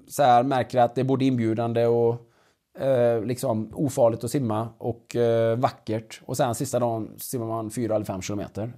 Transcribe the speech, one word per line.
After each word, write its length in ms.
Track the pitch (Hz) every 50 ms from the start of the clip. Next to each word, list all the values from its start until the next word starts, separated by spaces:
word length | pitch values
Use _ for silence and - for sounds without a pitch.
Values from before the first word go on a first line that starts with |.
| - -
så 140 | - -
här, 200 | 143 127 120 120
märker 360 | 127 139 135 123 113 - 127 127
att 160 | 120 117 -
det 60 | 131
är 40 | 131
både 200 | 131 135 127 135
inbjudande 640 | 135 131 120 113 110 110 113 117 117 113 117 117
och, 300 | 117 117 117 117 117 117 120 - _ _ _ _ _ _ _ _ _ - -
eh, 440 | 131 135 135 120 120 120 120 113 101
liksom 460 | 120 123 - - 131 113 110 110 110 -
ofarligt 500 | - 156 127 - 139 120 113 113 - -
att 60 | 117
simma 380 | - 147 127 110 107 110 117 117 - -
och, 380 | - 120 117 - _ - -
eh, 420 | 120 117 117 117 113 113 113 113 123
vackert. 640 | 135 123 - - - - 107 113 113 - - - -
Och 120 | - 127
sen 180 | 120 143 120 113
sista 240 | - 143 - - 120
dagen 320 | 120 117 113 113 104 - 52 -
simmar 280 | - - - 123 113
man 240 | 113 113 113 110 104
fyra 240 | - 127 117 107 110
eller 100 | 107 104
fem 180 | - 98 95
kilometer. 500 | 92 - 104 104 90 - - 98 110 123 -